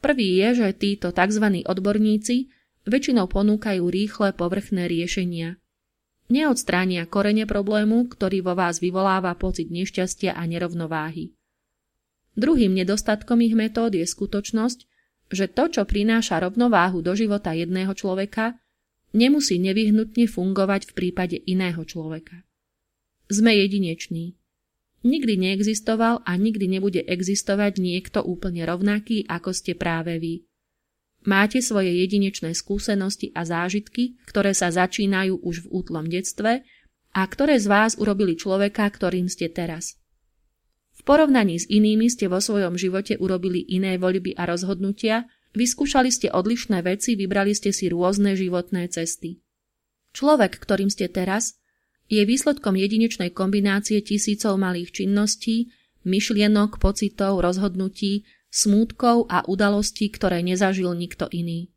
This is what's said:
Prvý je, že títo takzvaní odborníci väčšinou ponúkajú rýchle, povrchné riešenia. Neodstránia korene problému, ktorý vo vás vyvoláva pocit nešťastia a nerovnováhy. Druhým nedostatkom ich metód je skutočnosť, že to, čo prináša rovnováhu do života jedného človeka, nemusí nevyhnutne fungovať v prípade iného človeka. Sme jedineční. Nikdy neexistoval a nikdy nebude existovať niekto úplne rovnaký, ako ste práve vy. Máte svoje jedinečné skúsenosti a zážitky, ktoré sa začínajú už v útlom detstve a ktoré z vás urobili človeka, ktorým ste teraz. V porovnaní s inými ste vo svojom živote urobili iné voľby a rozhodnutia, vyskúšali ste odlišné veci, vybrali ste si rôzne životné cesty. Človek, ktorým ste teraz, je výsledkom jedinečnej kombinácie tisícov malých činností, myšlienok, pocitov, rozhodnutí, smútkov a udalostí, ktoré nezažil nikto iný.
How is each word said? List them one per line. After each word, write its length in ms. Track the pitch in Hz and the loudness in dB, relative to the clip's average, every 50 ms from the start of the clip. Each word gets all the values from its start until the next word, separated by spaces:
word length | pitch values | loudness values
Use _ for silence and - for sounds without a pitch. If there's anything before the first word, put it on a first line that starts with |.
| - | 2
Prvý 400 | - 294 254 220 190 180 185 196 | 0 0 2 2 2 2 4 4
je, 160 | 226 247 247 | 4 2 2
že 80 | 220 190 190 | 2 0 0
títo 400 | - - 202 202 202 - 175 175 | 0 -2 -2 -2 -2 -4 -4 0
takzvaní 480 | - 180 196 214 214 214 208 196 175 - | 0 0 2 2 2 2 2 0 0 -2
odborníci 880 | - 185 190 190 202 208 214 214 214 214 214 214 - 240 254 262 - _ _ _ _ _ _ _ | -4 -4 -2 0 0 2 2 2 2 2 0 0 0 -2 -2 -2 -4 _ _ _ _ _ _ _
väčšinou 480 | 202 220 277 277 - 254 233 185 180 | -2 -2 0 0 2 2 2 2 0
ponúkajú 520 | - 196 202 208 208 214 214 220 202 185 175 | 0 2 2 2 2 2 0 -2 -2 0 0
rýchle, 480 | 175 175 190 208 208 - - 214 196 190 | 0 0 0 -2 -2 -2 -2 -2 -2 0
povrchné 560 | - 175 175 185 196 196 - 202 180 175 175 | -2 -2 -2 -2 -4 -4 -4 -4 -2 -2 -2
riešenia. 640 | 170 165 170 175 - 202 180 175 175 165 165 165 180 _ _ _ _ _ _ _ _ _ _ _ _ _ _ | -2 -2 -2 -2 -4 -4 -4 -4 -4 -6 -6 -8 -10 _ _ _ _ _ _ _ _ _ _ _ _ _ _
Neodstránia 800 | _ 233 277 311 302 247 247 - - 185 180 185 185 180 175 170 | _ 2 2 4 2 0 0 -2 -2 0 0 0 0 -2 -2 -4
korene 400 | 170 - 202 196 208 214 214 220 | -2 -2 0 2 2 2 0 0
problému, 640 | 214 208 208 202 202 208 214 214 214 220 233 247 247 | -2 -2 -2 -2 0 0 2 2 4 2 2 2 0
ktorý 320 | - _ 196 185 190 190 | -4 _ -2 0 0 0
vo 160 | 175 180 175 | -2 -2 0
vás 240 | 185 185 175 170 170 | 0 0 0 -2 -2
vyvoláva 560 | 180 180 180 190 190 196 190 190 190 180 175 | -2 -2 0 0 2 2 2 2 0 -2 -4
pocit 320 | - - 185 180 - 165 - | -2 -2 -4 -2 -4 -6 -6
nešťastia 640 | 165 175 185 202 - - 180 185 - _ - 185 175 | -4 -4 -4 -4 -2 -4 -4 -4 -4 _ -4 -4 -2
a 80 | - 170 165 | -2 -4 -4
nerovnováhy. 880 | 170 170 175 170 170 170 165 156 160 160 151 160 160 160 160 180 _ _ _ _ _ _ _ _ _ _ _ _ _ _ _ _ _ _ _ _ _ | -2 -4 -4 -4 -4 -6 -6 -4 -4 -4 -6 -6 -8 -10 -12 -12 _ _ _ _ _ _ _ _ _ _ _ _ _ _ _ _ _ _ _ _ _
Druhým 400 | - 220 285 330 262 226 190 185 | 0 2 4 4 4 4 4 4
nedostatkom 720 | 190 185 180 202 208 - - 214 214 214 - 240 233 233 | 2 2 0 0 -2 0 -2 -2 -2 0 0 2 4 4
ich 80 | 233 220 | 4 4
metód 400 | 226 214 220 214 233 233 233 196 | 2 0 0 0 0 0 0 0
je 80 | 170 | 0
skutočnosť, 800 | 165 170 - - 202 196 - 202 202 - - 220 220 247 240 - - _ _ _ _ _ _ _ _ _ | -2 -2 -4 -6 -6 -4 -4 -4 -4 -2 -2 -2 -2 -2 -4 -6 -16 _ _ _ _ _ _ _ _ _
že 160 | - 185 196 185 | -4 -2 -2 -2
to, 200 | - - 285 330 | 0 0 0 0
čo 160 | 330 - 202 | 2 -2 -2
prináša 560 | - - 202 202 220 226 226 226 - 185 160 | 0 0 0 2 2 2 2 2 0 -2 -2
rovnováhu 640 | - - 208 233 240 247 226 180 175 185 185 175 165 | -2 -2 0 2 2 4 6 4 4 4 2 -2 -2
do 80 | 180 185 | -2 0
života 400 | 202 226 214 202 202 208 180 160 | 0 0 0 0 -2 -2 -4 -4
jedného 400 | 165 170 170 180 185 190 190 190 | -4 -2 -2 -2 -2 -2 -4 -4
človeka, 640 | - - 196 185 190 196 202 - - 220 233 240 - _ _ _ _ _ _ _ _ _ _ - | -4 -4 -4 -2 -2 -4 -4 -4 -4 -4 -4 -4 -8 _ _ _ _ _ _ _ _ _ _ 2
nemusí 480 | 220 233 262 285 294 277 - 185 175 | 4 4 6 4 2 2 0 0 0
nevyhnutne 640 | 180 190 190 214 220 214 208 220 220 220 - 233 240 | 0 0 0 2 2 4 4 2 2 0 2 2 2
fungovať 640 | 226 - - 180 190 190 196 190 190 196 196 - - | 2 2 -2 -2 0 0 0 2 2 0 -2 -2 -6
v 20 | _ | _
prípade 400 | - 180 180 175 - 180 170 170 - - | -4 -4 -4 -2 -4 -4 -4 -4 -6 -4
iného 360 | - 185 185 185 180 170 165 160 | -2 -2 0 0 -2 -4 -6 -8
človeka. 560 | - - 170 160 156 160 160 160 - 175 175 _ _ _ _ _ _ _ _ _ _ _ _ _ _ _ _ _ _ | -10 -10 -10 -10 -8 -10 -12 -14 -18 -20 -20 _ _ _ _ _ _ _ _ _ _ _ _ _ _ _ _ _ _
Sme 280 | 202 208 220 226 220 | 0 4 4 6 6
jedineční. 800 | 208 196 202 196 202 190 170 165 165 - - 180 165 165 175 175 _ _ _ _ _ _ _ _ _ _ _ _ _ - | 6 4 2 0 -2 -2 -2 -4 -8 -8 -10 -8 -8 -8 -10 -12 _ _ _ _ _ _ _ _ _ _ _ _ _ 0
Nikdy 280 | 240 285 320 269 226 214 | 0 0 2 2 0 2
neexistoval 880 | 185 185 185 196 196 208 214 220 208 - - 220 220 226 226 240 233 - | 2 2 0 0 0 0 0 -2 -2 -2 -2 0 2 2 2 2 0 -2
a 60 | - 180 | -4 -2
nikdy 280 | 180 202 226 220 208 196 | 0 0 0 0 0 -2
nebude 400 | 180 190 190 190 202 175 185 - | -2 0 0 0 0 0 -2 -2
existovať 720 | - 185 175 185 180 202 196 - - 196 202 208 202 196 | -2 -2 -2 0 -2 -2 -2 0 -2 0 2 2 0 0
niekto 480 | 196 185 180 175 185 185 - - 214 - | 0 -2 0 -2 -4 -6 -4 -4 -4 -2
úplne 400 | - 180 170 - 190 175 170 165 | -2 -6 -4 -4 -6 -4 -4 -4
rovnaký, 640 | 165 175 175 196 202 208 214 208 - 226 214 196 - | -4 -2 0 0 0 0 0 -2 -2 -4 -4 -2 -4
ako 240 | 170 175 - 185 185 | -6 -6 -6 -6 -6
ste 240 | - - - 175 | -6 -6 -6 -6
práve 400 | 175 185 170 165 165 165 170 170 | -4 -2 -2 -2 -2 -4 -4 -4
vy. 180 | 165 165 165 165 170 - _ _ _ _ _ _ _ _ _ _ _ _ _ _ _ _ | -4 -4 -6 -6 -8 -10 _ _ _ _ _ _ _ _ _ _ _ _ _ _ _ _
Máte 320 | 202 190 190 202 214 - | 2 4 4 4 4 2
svoje 480 | 262 247 247 226 202 190 185 175 175 180 | 0 -2 0 0 0 0 2 2 2 0
jedinečné 480 | 185 202 202 196 190 196 - - 160 170 | 2 2 0 0 0 -2 -4 -6 -6 -6
skúsenosti 800 | - - - 202 202 - - 208 202 185 196 196 - - - - | -6 -6 -4 -6 -4 -2 -2 -2 0 0 -2 -4 -6 -8 -8 -6
a 160 | - 170 160 | -8 -6 -4
zážitky, 640 | 170 170 175 180 180 208 208 - _ - 247 247 247 _ _ - | -2 -2 -2 -2 -2 -4 -6 -6 _ -4 -4 -4 -4 _ _ -4
ktoré 240 | - 208 196 196 196 | -2 0 0 2 0
sa 160 | - - 175 | 0 0 0
začínajú 720 | 165 180 180 185 - - 208 196 196 185 190 190 190 - | 2 2 0 0 0 -2 0 0 2 2 0 0 -2 -2
už 240 | - 180 165 170 170 | -4 -6 -6 -6 -10
v 20 | - - | -6 -6
útlom 320 | 185 180 - 165 160 156 | -6 -6 -4 -8 -6 -6
detstve 560 | 165 165 180 196 - - - 208 220 240 262 277 _ _ _ _ _ _ _ _ _ _ | -4 -4 -4 -6 -6 -8 -2 0 0 0 0 -4 _ _ _ _ _ _ _ _ _ _
a 40 | 190 190 | -2 -2
ktoré 320 | 190 - - 277 302 294 | -2 0 0 2 4 4
z 80 | 247 202 | 4 4
vás 320 | 202 202 202 220 226 - | 4 4 4 4 4 2
urobili 400 | - 208 208 202 196 208 185 160 | 0 0 0 2 2 2 0 0
človeka, 480 | 165 - 202 190 190 202 202 208 - 214 | -2 -2 -2 0 2 0 0 0 0 -2
ktorým 400 | 202 202 - - 180 180 180 180 | -2 0 -2 -2 -2 0 0 -2
ste 240 | 185 - - 175 165 | -2 -4 -4 -6 -6
teraz. 480 | 165 - 170 165 160 165 - - - _ _ _ _ _ _ _ _ _ _ _ _ _ _ _ _ _ _ _ _ | -4 -6 -6 -6 -6 -8 -10 -12 -14 _ _ _ _ _ _ _ _ _ _ _ _ _ _ _ _ _ _ _ _
V 80 | - | -10
porovnaní 560 | - - 277 302 311 285 269 247 214 190 165 | 2 4 6 6 6 6 4 4 4 2 0
s 80 | 170 - | -2 -4
inými 480 | - 202 214 214 214 214 214 226 240 240 | 2 4 4 4 6 4 4 2 2 0
ste 160 | - 208 185 | 0 -2 -2
vo 80 | 180 | 0
svojom 400 | 190 202 - 214 202 190 175 175 | -2 -2 0 0 0 0 0 -2
živote 400 | 175 185 185 185 190 202 - 214 | -2 -2 -2 -2 -2 -4 -4 -4
urobili 400 | - 185 190 190 180 175 190 180 | -2 -2 -2 -2 -2 -2 -2 -2
iné 400 | 185 - - 185 185 190 190 185 | -2 -4 -2 -2 -2 0 0 -2
voľby 400 | 180 180 180 185 190 180 180 - | 0 0 0 0 0 -4 -4 -6
a 80 | - 175 | -6 -4
rozhodnutia, 800 | 170 170 175 185 185 196 180 196 196 202 - - 220 220 233 240 - _ _ _ _ _ | -4 -4 -4 -4 -4 -4 -4 -4 -4 -4 -2 -2 0 0 0 -4 -6 _ _ _ _ _
vyskúšali 560 | 208 247 247 - - 285 285 - 269 254 254 233 | -2 -2 -2 0 -2 -2 0 2 2 2 2 0
ste 160 | - - 190 | 0 -2 -2
odlišné 560 | - 185 180 214 220 240 - - 208 185 170 | 0 0 0 0 -2 -2 -2 -2 -2 0 0
veci, 320 | 180 185 202 - - 233 | -2 -2 -2 -2 -2 -2
vybrali 400 | 196 196 185 202 202 196 202 208 | -2 -2 -2 0 0 2 0 0
ste 160 | 202 - 202 202 | 0 0 -2 -2
si 160 | - 190 175 | 0 -2 -2
rôzne 480 | 170 170 180 180 202 202 202 202 196 | 0 0 0 2 2 2 2 2 2
životné 480 | 185 190 180 180 175 175 180 - 180 175 175 - | 0 -2 -2 -2 -4 -4 -2 -4 -4 -4 -4 -4
cesty. 480 | 170 165 165 - - - 165 180 _ _ _ _ _ _ _ _ _ _ _ _ _ _ _ _ | -6 -6 -6 -6 -8 -10 -12 -12 _ _ _ _ _ _ _ _ _ _ _ _ _ _ _ _
Človek, 480 | - 269 294 302 277 214 185 - - | 0 4 4 6 6 4 2 0 -8
ktorým 320 | - - 208 190 196 202 202 | -4 -2 -2 0 0 -2 -2
ste 160 | - 190 180 | -2 -6 -4
teraz, 480 | - 196 180 185 190 214 240 - - _ _ _ _ _ _ _ _ _ _ | -2 -4 -2 -2 -2 -2 -2 -4 -8 _ _ _ _ _ _ _ _ _ _
je 160 | _ 214 214 | _ 2 2
výsledkom 560 | 208 202 240 277 - 302 285 285 - 214 190 | 4 4 2 2 2 0 0 0 0 0 0
jedinečnej 560 | 190 190 202 214 220 226 233 - - 185 175 175 | 2 2 2 2 2 2 0 0 -2 -4 -6 -2
kombinácie 640 | - 190 190 202 208 196 202 196 202 208 - 214 208 208 | -2 0 0 2 2 2 2 0 0 0 0 0 0 0
tisícov 560 | - 208 208 - - 208 208 - 220 196 190 | 0 -2 -2 0 -2 -2 0 0 0 2 2
malých 320 | 196 185 180 175 175 - - | 0 0 -2 -4 -6 -10 -6
činností, 800 | - 190 190 202 202 208 208 - - - 233 220 226 240 233 _ _ _ _ _ _ _ | -4 -2 0 2 2 2 2 0 -2 -2 -2 0 0 -2 -4 _ _ _ _ _ _ _
myšlienok, 720 | 180 185 208 208 - 226 202 208 208 214 208 202 208 - | 0 0 0 0 0 0 2 4 4 4 4 2 0 0
pocitov, 640 | - - 196 202 - 214 202 - - 202 196 196 185 | 2 0 2 2 0 -4 -4 -2 -2 0 0 2 2
rozhodnutí, 880 | 175 175 185 190 196 202 175 185 190 190 - - - 196 196 208 - _ _ _ _ _ - | 2 0 0 0 -2 -2 -2 -2 -4 -4 -4 -4 -2 -2 -2 -2 -4 _ _ _ _ _ -4
smútkov 720 | - - 214 196 208 226 226 226 _ 254 240 233 233 233 | 0 2 4 4 4 4 2 -2 _ 2 4 4 4 2
a 160 | 240 180 180 - - | 2 0 -2 0 0
udalostí, 560 | 196 185 208 202 208 208 214 - - - 214 | 0 2 2 2 2 2 0 -2 -2 -2 -4
ktoré 320 | 202 - - - 185 180 170 | -4 -2 -2 -2 0 0 0
nezažil 480 | 175 180 185 185 202 185 190 185 185 180 175 | 0 0 0 2 2 2 2 0 -2 -2 -2
nikto 320 | 170 175 - - _ 165 | -4 -6 -8 -6 _ -8
iný. 400 | - - 170 170 170 165 170 175 - _ | -6 -4 -6 -4 -4 -6 -6 -8 -10 _